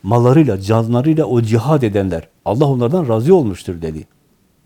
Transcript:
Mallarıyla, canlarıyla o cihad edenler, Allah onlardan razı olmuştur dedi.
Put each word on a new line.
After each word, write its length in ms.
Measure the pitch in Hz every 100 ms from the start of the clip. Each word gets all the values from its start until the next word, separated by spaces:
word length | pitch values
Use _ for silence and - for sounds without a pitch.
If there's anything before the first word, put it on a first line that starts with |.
Mallarıyla, 580 | 98 120 120 143 143 95
canlarıyla 640 | 98 110 113 120 147 160
o 180 | 135 120
cihad 400 | 110 113 120 156
edenler, 460 | 117 101 95 85 - _
Allah 220 | - 110 147
onlardan 420 | 131 120 180 139
razı 260 | 113 127
olmuştur 480 | 185 117 90 - 87
dedi. 240 | 80 78 - _ _ _ _ _